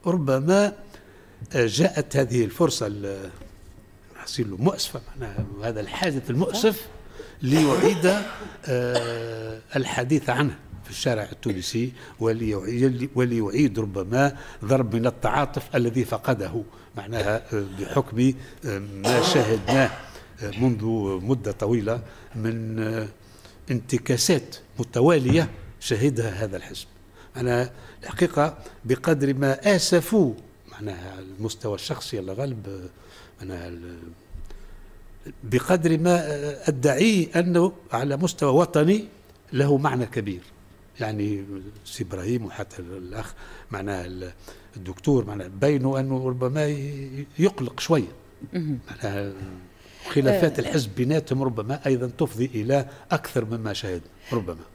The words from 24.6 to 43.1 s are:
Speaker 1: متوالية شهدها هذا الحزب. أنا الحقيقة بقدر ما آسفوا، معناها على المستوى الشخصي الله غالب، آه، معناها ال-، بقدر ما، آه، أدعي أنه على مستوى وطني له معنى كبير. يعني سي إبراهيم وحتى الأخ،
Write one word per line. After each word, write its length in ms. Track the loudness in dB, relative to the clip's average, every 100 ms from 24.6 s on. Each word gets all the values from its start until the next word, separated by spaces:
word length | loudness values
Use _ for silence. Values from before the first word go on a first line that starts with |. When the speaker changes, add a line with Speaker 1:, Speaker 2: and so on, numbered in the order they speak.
| -18 -8
Speaker 1:
متوالية 680 | -4 4 6 6 6 4 4 -4 -16 -12
شهدها 500 | -4 2 2 2 -2
هذا 260 | -4 -6 -6
الحزب. 300 | -10 -14 -16 -20 -20 -20 -16 -4
أنا 340 | 0 2 0 -6 -20 -16
الحقيقة 560 | -12 0 0 4 0 0 -16 -14
بقدر 500 | -2 0 2 2 2
ما 420 | 2 2 2 4 4
آسفوا، 580 | 4 2 4 4 4 2 -12 -20 -20
معناها 380 | -10 -10 -8 -12
على 140 | -14 -16 -6
المستوى 360 | -6 -6 -6
الشخصي 440 | -6 -6 -8 -6 -6
الله 140 | -6
غالب، 360 | -6 -6 -6 -10
آه، 200 | -12 -14 -16 -20 -20 -20 -16
معناها 280 | -12 -10 -10
ال-، 300 | -12 -14 -16 -18 -20 -16 -14 -12 -14 -16 -18 -20 -20 -20 -18 -18 -14
بقدر 540 | -2 -2 2 2 4 4
ما، 220 | 4 4
آه، 480 | 2 -4 -4 -4 -2
أدعي 600 | 2 2 4 4 4 2 2
أنه 360 | 4 4 4 2 -6
على 240 | -2 0 0
مستوى 360 | 0 2 4
وطني 520 | 6 6 6 6 4 2 -16 -20 -20 -6
له 240 | 2 4 4
معنى 300 | 4 0 -2
كبير. 340 | -2 -4 -6 -10 -20 -20 -20 -20 -6
يعني 440 | -4 -2 -2 -2 -6 -12 -14 -18
سي 200 | -16 -8
إبراهيم 400 | -6 -6 0 0
وحتى 380 | -2 -8 -10 -10
الأخ، 520 | -12 -12 -10